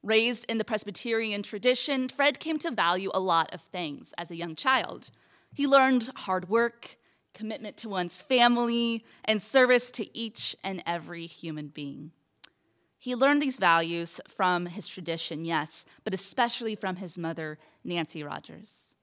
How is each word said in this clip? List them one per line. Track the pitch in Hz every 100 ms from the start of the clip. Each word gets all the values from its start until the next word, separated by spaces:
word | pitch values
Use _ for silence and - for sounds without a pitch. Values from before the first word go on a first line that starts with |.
Raised | 190 220 226 226 -
in | 226
the |
Presbyterian | 208 214 208 185 240 226 220 208
tradition, | 202 208 240 247 - 269 254
Fred | - 285 285
came | 311 311
to | 339
value | 214 170 185 196 190
a |
lot | 190 165 160
of | 170
things | - 180 165 143 - -
as | 170
a | 170
young | 170 156
child. | 269 262 - - - _ _ _ _ -
He | 277
learned | 269 262 254 226 -
hard | - 185 175
work, | 226 233 233 - - _ _ _
commitment | - 214 220 214 -
to | 226
one's | 190 175 -
family, | - 254 240 240 240 233 233 226 - - -
and | 214
service | - 269 254 247 247
to | - 214 -
each | 226 - - -
and | 190 190 -
every | 170 160 170 165
human | - 170 151 151
being. | - 143 139 156 _ _ _ - _ _ _ _ _
He | 247 247
learned | 269 294
these | 285 247
values | 185 165 165 170 170 - -
from | - 185 180 175
his | 170 -
tradition, | - 175 165 - 156 165
yes, | 165 156 - - -
but | -
especially | 185 - - 240 - 226 214
from | 190 180
his | 185 -
mother, | 165 165 156 156 _ _
Nancy | - 175 156 160
Rogers. | 147 - - - 208 - - _